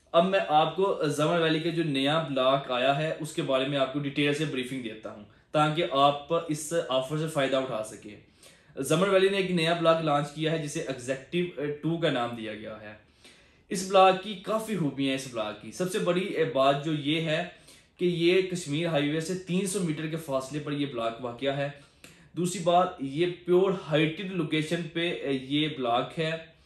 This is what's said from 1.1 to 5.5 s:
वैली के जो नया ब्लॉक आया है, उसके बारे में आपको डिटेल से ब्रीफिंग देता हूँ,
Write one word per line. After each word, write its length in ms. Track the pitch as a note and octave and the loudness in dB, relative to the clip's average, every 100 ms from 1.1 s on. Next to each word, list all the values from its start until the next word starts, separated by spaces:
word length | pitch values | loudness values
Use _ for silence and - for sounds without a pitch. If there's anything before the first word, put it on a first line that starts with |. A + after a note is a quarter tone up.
| C#3+ D#3 E3+ | 0 2 2
वैली 220 | D#3+ D#3 | 2 2
के 100 | E3 | 0
जो 140 | D#3+ | -2
नया 340 | D#3+ C3+ C#3 D#3+ | 0 0 2 0
ब्लॉक 520 | D3 C3 C3 C#3 C3+ | 0 2 4 2 0
आया 220 | B2 C3+ | 2 2
है, 220 | C#3+ D#3 | 2 -2
उसके 280 | - D#3 - | -4 -6 -4
बारे 240 | C3+ C3 C3+ | 0 0 2
में 120 | C#3+ | 0
आपको 220 | C3+ D3 | 0 -2
डिटेल 340 | C#3 C#3+ C#3+ | -4 0 0
से 120 | D3 D#3 | 0 -2
ब्रीफिंग 360 | C3 A#2+ C3 | -4 -6 -8
देता 280 | A2 G#2+ G#2 | -8 -10 -14
हूँ, 140 | G#2+ G#2 _ _ | -16 -20 _ _